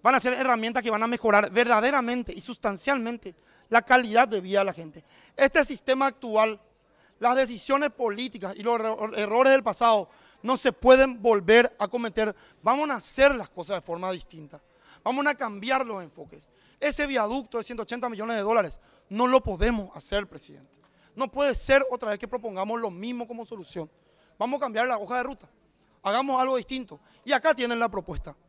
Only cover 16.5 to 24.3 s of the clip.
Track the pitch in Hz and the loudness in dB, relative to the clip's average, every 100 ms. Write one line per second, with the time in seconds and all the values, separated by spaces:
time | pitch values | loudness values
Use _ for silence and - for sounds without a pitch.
16.5 | _ _ _ 294 - 294 262 214 262 247 | _ _ _ -4 -2 -2 -2 -2 -4 -6
17.5 | 233 208 233 208 240 240 214 220 226 202 | -10 -8 -10 -8 -6 -6 -6 -6 -4 0
18.5 | 226 175 - _ _ _ 214 247 262 254 | 0 0 -8 _ _ _ -2 2 2 2
19.5 | 180 214 226 190 151 - 202 202 156 - | -2 0 0 -6 -14 -6 -6 -6 -16 -20
20.5 | 143 135 _ _ _ _ - 254 269 285 | -20 _ _ _ _ _ -8 -6 -2 -2
21.5 | 247 - 269 262 247 226 202 226 247 220 | -2 2 2 2 -4 -6 -6 -6 -8 -8
22.5 | 190 208 233 226 175 226 247 233 233 226 | -6 -4 -4 -6 -8 -8 -8 -10 -12 -12
23.5 | 220 170 180 156 _ _ _ _ | -14 -12 -12 -12 _ _ _ _